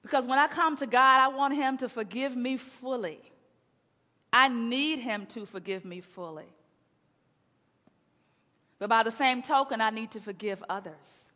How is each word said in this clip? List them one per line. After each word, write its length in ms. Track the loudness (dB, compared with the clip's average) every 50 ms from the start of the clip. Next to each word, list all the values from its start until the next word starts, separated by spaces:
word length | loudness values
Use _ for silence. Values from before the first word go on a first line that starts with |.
| _
Because 240 | 0 0 0 0
when 120 | 2 2 2
I 100 | 2 2
come 280 | 2 2 2 2 2
to 100 | -2 -4
God, 340 | 0 4 6 6 8 8 8
I 80 | 6 4
want 260 | 2 0 0 0 0
Him 220 | 0 0 -2 -2 -2
to 100 | -6 -8
forgive 460 | -6 -8 -8 -6 -4 -4 -4 -4 -4
me 220 | -4 -4 -4 -4
fully. 640 | -4 -6 -12 -20 -14 -8 -6 -6 -4 -6 -8 -10 -12 -20 -20 _ _ _ _ _ _ _ _ _ _ _ _ _ _ _ _ _ _ _ _ 4
I 160 | 6 6 6
need 500 | 4 0 -4 -2 -2 -2 0 0 -2 -4
Him 260 | -4 -6 -6 -6 -6
to 200 | -10 -12 -14 -14
forgive 380 | -12 -14 -14 -8 -8 -8 -8 -8
me 160 | -12 -14 -14
fully. 520 | -16 -18 _ -14 -14 -12 -12 -16 -18 -20 _ _ _ _ _ _ _ _ _ _ _ _ _ _ _ _ _ _ _ _ _ _ _ _ _ _ _ _ _ _ _ _ _ _ _ _ _ _ _ _ _ _ _ _ _ _
But 100 | -2 2
by 140 | 4 4 4
the 80 | 2
same 320 | 0 0 0 0 0 0 -2
token, 380 | 0 2 2 2 0 -2 -2
I 100 | -2 -2
need 220 | -2 -4 -10 -10 -12
to 80 | -14
forgive 440 | -12 -12 -12 -8 -6 -6 -6 -6 -6 -8
others. 580 | -8 -8 -8 -12 -18 -18 _ -20 -20 -20 -20 _ _